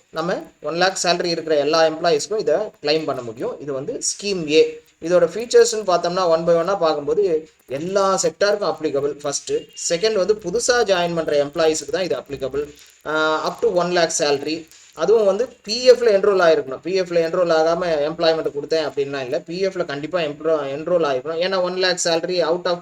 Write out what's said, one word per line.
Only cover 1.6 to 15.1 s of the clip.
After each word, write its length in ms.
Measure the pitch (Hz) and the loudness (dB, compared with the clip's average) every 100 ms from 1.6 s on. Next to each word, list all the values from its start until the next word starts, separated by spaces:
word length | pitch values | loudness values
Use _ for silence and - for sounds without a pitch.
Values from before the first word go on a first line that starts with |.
| 143 165 160 | 2 4 2
எம்ப்ளாயீஸ்க்கும் 520 | 156 170 147 - 214 | 2 0 0 -2 -4
இதை 160 | 151 | 0
கிளைம் 500 | 170 214 - 147 160 | 0 -2 -6 -2 -2
பண்ண 160 | 143 127 | -2 -6
முடியும். 400 | 117 117 220 - | -8 -8 -8 -8
இது 120 | 143 | -8
வந்து 280 | 135 165 285 - | -8 -6 -6 -6
ஸ்கீம் 400 | - 202 185 147 | -6 -6 -4 2
ஏ. 340 | 156 156 - _ - | 4 4 0 _ -10
இதோட 240 | 165 175 170 | 0 2 2
ஃபீச்சர்ஸ்னு 480 | 208 240 240 226 214 190 | -2 4 6 6 2 0
பார்த்தோம்னா 300 | 170 170 180 | 0 0 0
one 300 | 175 160 175 | 2 2 4
by 80 | |
one-ஆ 200 | 165 175 | 2 2
பார்க்கும்போது 720 | 196 160 147 143 180 196 156 156 _ - | 0 0 0 -2 0 2 0 -4 _ -10
எல்லா 520 | 139 175 196 190 185 | -8 -2 0 2 2
செக்டாருக்கும் 520 | 170 - 202 202 175 | 0 0 0 0 -2
அப்ளிகபிள் 460 | 147 156 135 143 143 | -2 -2 -2 -2 -4
ஃபர்ஸ்ட். 340 | 147 - - 139 - - - | -6 -6 -4 -6 -6 -8 -4
செகண்ட் 240 | 170 220 | -2 0
வந்து 200 | 208 185 | 0 0
புதுசா 440 | 214 175 214 - 240 | 0 -2 -4 0 2
ஜாயின் 380 | 196 180 175 | 2 2 0
பண்ற 300 | 170 151 147 | -2 0 0
எம்ப்ளாயீஸ்க்கு 460 | 143 170 160 156 143 | 0 2 2 0 -4
தான் 120 | 170 | -4
இது 120 | 170 | -2
அப்ளிகபிள். 580 | 127 - 135 131 139 147 - - _ | -4 -6 -8 -6 -6 -8 -12 -20 _
ஆ, 80 | 147 156 156 156 165 | -4 -2 0 0 -4
up 140 | - | -2
to 100 | 233 | 0
one 180 | 175 175 180 | 2 2 2
lakh 140 | 160 - | 0 0
salary. 500 | 147 139 147 165 - - - | 0 -2 -4 -8 -10 -20 -16
அதுவும் 320 | 151 170 | -4 2